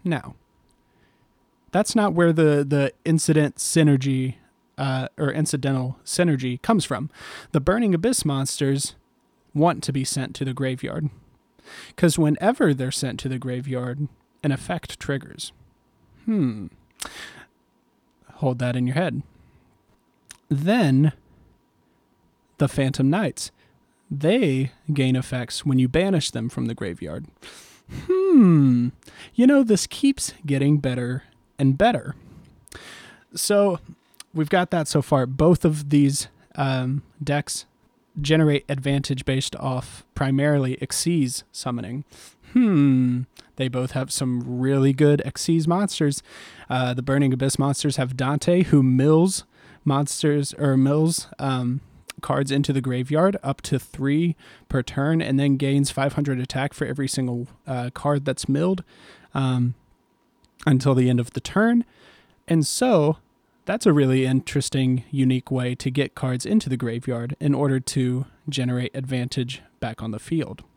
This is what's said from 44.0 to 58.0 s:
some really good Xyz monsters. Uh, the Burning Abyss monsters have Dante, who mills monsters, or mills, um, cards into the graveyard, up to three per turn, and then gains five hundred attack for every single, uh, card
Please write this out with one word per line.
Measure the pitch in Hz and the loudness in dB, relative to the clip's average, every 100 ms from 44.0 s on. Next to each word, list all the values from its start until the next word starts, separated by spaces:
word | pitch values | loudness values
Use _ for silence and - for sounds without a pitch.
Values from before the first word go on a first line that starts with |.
| 131 | -6
some | - 131 123 120 123 | -4 -2 -4 -4 -2
really | 131 139 135 | 0 4 2
good | 135 147 147 135 | 4 4 4 0
Xyz | - - 165 156 | -6 -2 0 2
monsters. | 175 202 - 147 139 - - - - - | 0 -2 0 -2 -2 -12 -20 -20 -20 -6
Uh, | 127 127 127 | -4 -2 -4
the | |
Burning | 127 139 139 | -2 2 2
Abyss | 127 135 - | 2 -2 0
monsters | 139 139 147 135 | 0 0 -2 -2
have | 131 127 | -4 -4
Dante, | 131 147 - 175 | -2 -2 2 2
who | 180 147 | 4 4
mills | 131 127 143 160 185 - - _ - - - | 4 4 4 4 4 0 -10 _ -20 -6 -2
monsters, | 139 147 - 151 147 139 - | -2 -2 -2 0 0 -2 -2
or | 143 135 | 2 4
mills, | 135 147 160 165 - - | 4 4 2 -2 -8 -8
um, | 135 131 123 135 - - _ - | -4 -2 -4 -6 -10 -20 _ -16
cards | - 139 135 | -4 -2 0
into | 139 143 | 0 0
the | 135 | -2
graveyard, | 131 127 127 151 190 202 | -2 -4 -2 2 2 0
up | 131 139 | -6 -6
to | - 135 | -2 -4
three | - - 139 147 170 160 - - _ | -4 -4 0 2 0 -2 -12 -20 _
per | 131 | -4
turn, | - - 143 165 | -2 -2 0 0
and | - 135 | 2 2
then | 143 135 | 2 0
gains | 135 139 135 | 2 2 0
five | - 135 | 0 -2
hundred | 139 139 127 | -2 -4 -4
attack | 127 131 139 | -4 -4 -6
for | - 123 | -4 -6
every | 131 135 | -4 -4
single, | - 127 120 123 - - | -2 -4 -4 -8 -14 -8
uh, | 127 123 | -6 -6
card | - | -4